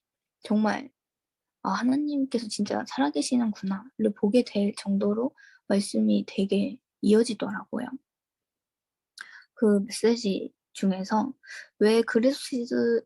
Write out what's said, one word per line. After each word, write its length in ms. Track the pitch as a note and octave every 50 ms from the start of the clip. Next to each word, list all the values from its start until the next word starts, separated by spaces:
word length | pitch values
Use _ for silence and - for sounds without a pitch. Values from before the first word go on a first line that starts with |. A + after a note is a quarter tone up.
| _ _ _ _ _ _ _ _ -
정말, 460 | - G#3 G#3 G#3+ G#3 - - - - _ _ _ _ _ _ _ _ _ _ _ _ _ _
"아, 100 | - G3
하나님께서 760 | G3 G3+ A#3 B3 C4 C#4+ D4 D4 D4 C#4 C4+ C4 - A3 A#3+ G#3
진짜 380 | - - G#3 G#3 G#3 G#3 A3 -
살아계시는구나"를 1300 | - - C#4 D4 - D4 C#4+ - B3+ B3 A#3 A3 G#3 - - F#3+ G3 G3 A3 C4+ _ - G#3+ G#3+ G#3
보게 300 | - - G3+ G#3+ B3 A#3+
될 280 | - - G#3 G3+ G3+ - -
정도로 580 | - G3+ G3 G3 G#3 G#3 G#3 A3 B3 C#4+ - _ - - _ _ _ -
말씀이 580 | G3+ G3 G3+ - - A3 A3 G#3+ G#3 G3+ G3+ -
되게 500 | - - G3 G3 G3 G3 G3+ - G#3+ - _ _ _ -
이어지더라고요. 880 | - G3+ G#3+ A3 A#3 B3+ G#3 - - G3 G#3 F#3+ - - - - - - C4 - _ _ _ _ _ _ _ _ _ _ _ _ _ _ _ _ _ _ _ _ _ _ _ - - - - - - _ _
그 260 | - A#3 G#3 G3+ G3+
메시지 720 | G3 - - - - A3+ A#3 A#3 A#3 F#3+ F#3 - - - _ _ _ _
중에서 600 | - - - F#3+ F#3 F#3+ F#3+ - A3 G#3+ C4 C4+ - _ _ - - - - - _ -
왜 220 | G#3 G#3+ A3 A3+ A3+
그리스도-, 960 | - - A#3+ A3+ C4+ C#4+ - - - C#4 A#3+ A#3+ B3 B3 A#3+ A#3+ A#3 A#3 - -